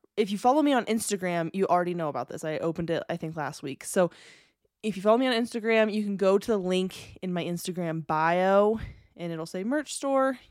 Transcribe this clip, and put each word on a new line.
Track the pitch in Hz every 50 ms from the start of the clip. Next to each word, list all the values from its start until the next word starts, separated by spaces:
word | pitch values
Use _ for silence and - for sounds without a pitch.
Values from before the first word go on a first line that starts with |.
| _ _ _
if | - 226 185
you | 208 190
follow | - 247 269 302 294
me | 294 277
on | 247 -
Instagram, | - 220 226 - - 208 185 185 180 175 170 165 165 -
you | 190 190
already | - 175 175 175 175 175
know | 175 165 151
about | 135 131 120 -
this. | - - -
I | 156 156
opened | - - 170 160 - 170 165
it, | 170 143 - -
I | 170 170
think, | - 160 160
last | 165 147 131 147 - -
week. | 143 135 - -
So | - - 202 180 170 - - - - - - _ _ _ _ _ _ _ _ -
if | 220 190
you | 196 185
follow | 214 220 233
me | 262
on | 262 247
Instagram, | 226 240 226 - 233 208 226 226 220 220 214 202
you | 214 208
can | 202 202
go | 180 202 190 196 202
to | - -
the | 226 202
link | 180 180 185 185 185 185 - - - - - -
in | - 190 180
my | 175 165
Instagram | 170 175 170 - - 175 180 175 165 160 160 156
bio | - 160 156 160 165 170 180 185 190 196 202 208 214 220 220 - - - - - _ _
and | - 170 170
it'll | 165 160 160
say | 165 - 185 190
merch | 226 277 302 277 - -
store. | - - 277 269 269 262 269 262 247 - _